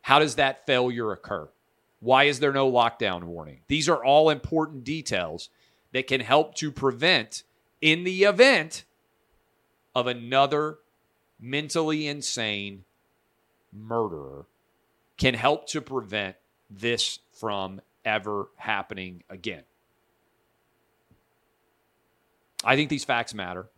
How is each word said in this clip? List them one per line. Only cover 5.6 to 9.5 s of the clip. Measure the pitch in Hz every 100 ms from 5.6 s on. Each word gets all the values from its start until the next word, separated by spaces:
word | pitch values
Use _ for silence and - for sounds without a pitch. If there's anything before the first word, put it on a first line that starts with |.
| _ _ _
that | 127 131
can | 135
help | 113 143 156 -
to | 151
prevent, | 123 135 120 160 165 110 - _ _ _ _
in | 156 160
the | 180 185
event | 202 190 262 220 156 - - _ _ _ _ _ _